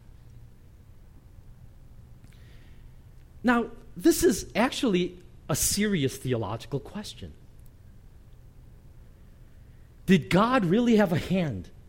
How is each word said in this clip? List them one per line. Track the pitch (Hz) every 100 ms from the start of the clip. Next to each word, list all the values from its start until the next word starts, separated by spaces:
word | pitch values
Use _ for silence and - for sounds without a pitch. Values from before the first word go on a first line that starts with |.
| - - - - - - - - - - - - - - - - - - - - - - - - - - - - - - - - - -
Now, | 247 240 226 - - -
this | 311 330
is | 330 208 -
actually | 185 254 - 254 180 180 - - - -
a | 156
serious | - - 208 190 131 -
theological | 127 117 98 113 - 135
question. | - 208 208 - 85 76 - - - - - - - - - - - - - - - - - - - - - - - - - - -
Did | 185 -
God | 170 233 262
really | 175 214 240 214
have | 196
a | 165
hand | - 185 160 98 - -